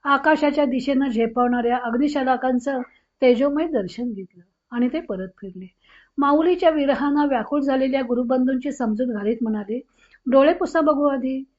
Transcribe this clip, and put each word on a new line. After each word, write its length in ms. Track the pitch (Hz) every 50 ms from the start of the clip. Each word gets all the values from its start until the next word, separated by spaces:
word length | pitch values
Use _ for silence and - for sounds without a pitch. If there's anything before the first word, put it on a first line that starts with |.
| -
आकाशाच्या 600 | 285 277 277 - 311 311 294 302 294 294 302 294
दिशेनं 440 | 247 254 254 - 277 277 262 277 269
झेपावणाऱ्या 680 | 220 226 226 226 226 247 247 247 247 247 233 240 240 247 247
अग्निशलाकांचं 960 | 233 226 247 294 294 294 285 262 262 254 247 - 262 254 247 240 277 269 254 254 - _ _ _ _ _ _
तेजोमय 460 | 269 254 247 226 277 285 285 302 330
दर्शन 460 | 330 302 226 190 175 - - 247 247 220
घेतलं 300 | 190 185 - _ 175 175 _ _ _ _ _
आणि 160 | 240 240 247 247 -
ते 60 | 320
परत 280 | - - 202 185 185 190 _ _
फिरले. 340 | - 190 180 185 190 185 _ _ _ _ _ - _ _ _
माऊलीच्या 520 | - 285 277 294 311 320 349 359 349 370 320
विरहानं 580 | 311 302 277 277 262 226 277 285 285 294 294
व्याकुळ 340 | 285 269 233 214 - 277 294
झालेल्या 400 | 285 277 262 262 262 262 262 269
गुरुबंधूंची 720 | 262 233 240 240 254 233 262 262 254 262 269 254 262 285
समजूत 360 | 285 - 247 220 214 208 254
घालीत 300 | 247 226 202 202 214 233 226
म्हणाले, 400 | 240 220 214 208 202 196 226 254 - _ _ _ _ _ _ _ _ 262
"डोळे 220 | 247 269 277 311 349
पुसा 280 | 359 381 - - 330
बघू 220 | 302 311 294 269 294
आधी. 400 | 285 277 262 233 262 269 262 269 _ _